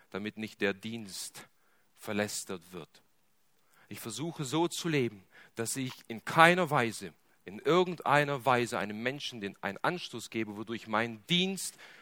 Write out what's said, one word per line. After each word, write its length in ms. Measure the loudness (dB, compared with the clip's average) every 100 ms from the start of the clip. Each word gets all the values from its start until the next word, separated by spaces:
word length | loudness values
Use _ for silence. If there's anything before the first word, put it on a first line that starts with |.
| _
damit 260 | -8 -8 -8
nicht 240 | -10 -2
der 120 | -2
Dienst 760 | -2 -6 -10 -10 -10 -12 -14 -20 _ _ _ _ _
verlästert 760 | -4 0 0 -2 -8 -10 -12
wird.“ 300 | -14 -14 -18 _ _ _ _ _ _ _ _ -16
Ich 120 | -12
versuche 440 | -10 -8 -6 -6
so 240 | -2 2 2
zu 200 | 0 0
leben, 360 | 2 2 0 -14 -20 -12 -6
dass 200 | -4 -2
ich 160 | -4 -8 -10
in 180 | -10
keiner 460 | 0 8 8 8 4
Weise, 420 | 2 2 -2 -10 -14 _ _
in 140 | -16 -4
irgendeiner 840 | 2 4 2 0 2 4 4 2
Weise 340 | 2 4 2 0
einem 240 | -4 -4
Menschen 380 | -4 -4 -8 -6
den, 200 | -8 -6
einen 160 | -6 -2
Anstoß 520 | -2 -2 -6 -10 -6
gebe, 260 | -4 -4 -6
wodurch 300 | -8 -8 -2
mein 400 | 0 0 -4 0
Dienst 500 | 2 2 -2 -8 -12 -18 -20